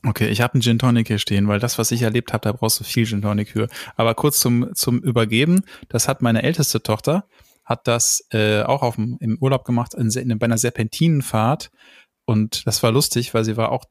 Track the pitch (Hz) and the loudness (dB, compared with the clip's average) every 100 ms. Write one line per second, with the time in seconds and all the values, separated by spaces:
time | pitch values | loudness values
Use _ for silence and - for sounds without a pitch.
0 | 123 - 107 107 120 135 120 113 127 120 | -2 0 0 2 0 2 2 2 4 2
1 | 113 104 - 101 101 104 120 - 113 120 | 2 -2 0 0 2 2 0 -2 -2 0
2 | 117 113 - 107 110 101 113 - - - | 0 0 -2 -4 -2 -2 -2 -2 -2 -2
3 | 110 107 104 104 104 107 113 - - - | 0 0 -2 -2 -2 -4 -4 -6 -16 -2
4 | 117 117 151 - 127 120 123 - - 120 | 0 2 0 0 2 2 0 -2 -2 0
5 | 147 117 113 110 147 185 - - - 117 | 0 0 2 2 4 2 0 -14 -6 -4
6 | - 135 120 113 127 170 143 - - 107 | -2 0 2 2 0 0 -2 -2 -2 -2
7 | - 165 - _ _ _ - 120 - 117 | 0 -2 -2 _ _ _ -8 -4 -2 0
8 | - - - 113 107 107 117 135 123 113 | 0 -2 -2 0 2 2 0 0 0 -2
9 | 110 123 117 110 131 131 - 120 120 - | -6 -4 -4 0 0 0 0 -2 -2 -2
10 | 113 117 127 107 117 113 120 - 110 - | -2 -2 -2 0 0 2 0 -2 -4 0
11 | 165 151 131 110 113 151 - _ - - | 2 2 0 0 0 0 -6 _ -20 -20
12 | _ _ - 110 107 - - - 117 120 | _ _ -2 0 0 -4 -4 0 2 2
13 | - 120 123 117 110 110 113 123 - | 0 -2 -2 -2 -2 -2 -2 -2 -8